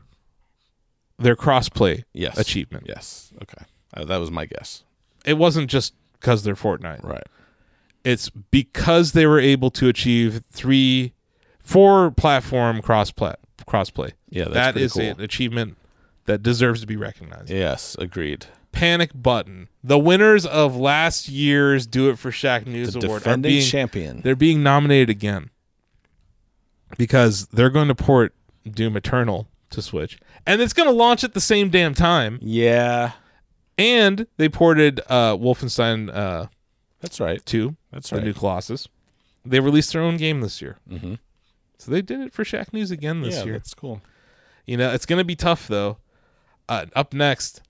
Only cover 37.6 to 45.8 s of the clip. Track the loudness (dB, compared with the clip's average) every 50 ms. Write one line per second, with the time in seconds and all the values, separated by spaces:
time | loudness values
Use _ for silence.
37.6 | -2 -4 -6 -10 _ _ -20 -18 -14 -8 -8 -6 -6 -6 -6 -4 -4 -4 -4 -4
38.6 | -8 -10 -12 -12 -12 -16 _ _ _ _ _ _ _ _ _ _ _ -2 0 0
39.6 | 2 2 2 2 0 0 -4 -4 -2 -2 -2 -2 -4 -4 -4 -4 -6 -8 -8 -12
40.6 | -14 -16 -16 -18 _ -16 -16 -14 -12 -12 -12 -14 -16 _ _ _ _ _ _ _
41.6 | _ _ _ _ -10 -6 -4 -4 -4 -6 -8 -10 -10 -12 -8 -10 -8 -8 -8 -10
42.6 | -10 -10 -8 -8 -6 -6 -8 -8 -8 -8 -6 -6 -6 -6 -6 -6 -8 -8 -10 -12
43.6 | -14 -16 -20 _ -14 -14 -14 -14 -18 _ _ _ _ _ _ _ _ _ _ _
44.6 | _ -8 -4 -2 -2 -2 -2 -4 -2 -2 0 0 0 -2 -4 -4 -2 -2 -2 -2
45.6 | -4 -6 -6 -4